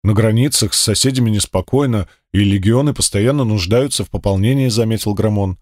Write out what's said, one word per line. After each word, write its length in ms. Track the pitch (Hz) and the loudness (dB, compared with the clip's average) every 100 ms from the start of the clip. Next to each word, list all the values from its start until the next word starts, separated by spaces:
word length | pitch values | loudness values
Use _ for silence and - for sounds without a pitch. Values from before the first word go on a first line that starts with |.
На 100 | 101 | 0
границах 600 | 104 110 110 143 - 104 | 2 2 2 0 0 -2
с 60 | - | -2
соседями 500 | - 101 135 131 117 | -2 0 0 0 0
неспокойно, 760 | 104 - 92 87 131 143 110 92 _ _ | 0 -2 -4 -2 -2 0 -2 -4 _ _
и 80 | 95 | 0
легионы 500 | 101 98 92 120 147 | 2 2 2 2 0
постоянно 500 | 123 - 101 113 147 | -2 -2 0 0 0
нуждаются 600 | 117 107 85 117 139 - | 0 -2 0 0 0 -4
в 60 | 98 | -6
пополнении», 600 | 98 101 95 107 139 131 | -4 -2 0 2 2 0
заметил 440 | 110 113 113 107 | 0 0 -2 -2
Грамон. 440 | 101 107 104 98 90 | -2 0 0 -2 -6